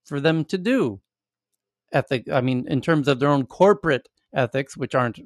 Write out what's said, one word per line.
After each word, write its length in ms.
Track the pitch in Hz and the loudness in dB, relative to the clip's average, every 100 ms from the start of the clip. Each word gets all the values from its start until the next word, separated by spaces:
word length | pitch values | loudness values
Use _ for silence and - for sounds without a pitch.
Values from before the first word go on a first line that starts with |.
for 160 | - 143 | -10 -2
them 240 | 156 160 151 | 0 0 -2
to 120 | 190 | -4
do. 420 | 196 262 139 98 _ _ _ _ _ _ _ _ _ | 0 0 0 -4 _ _ _ _ _ _ _ _ _
Ethic, 380 | 143 - 127 - | -4 -2 -4 -2
I 100 | 143 | -2
mean, 260 | 127 127 - | 0 -2 -2
in 120 | 135 | -4
terms 280 | 165 156 139 | 0 0 2
of 120 | 127 | 2
their 80 | 143 | 2
own 180 | 143 123 | 0 0
corporate 600 | - 190 202 165 127 - _ _ | 2 4 4 0 -2 -4 _ _
ethics, 440 | 143 123 135 135 139 | -4 -2 -4 -6 -8
which 180 | 131 | -4
aren't 260 | 135 120 - | -2 -2 -4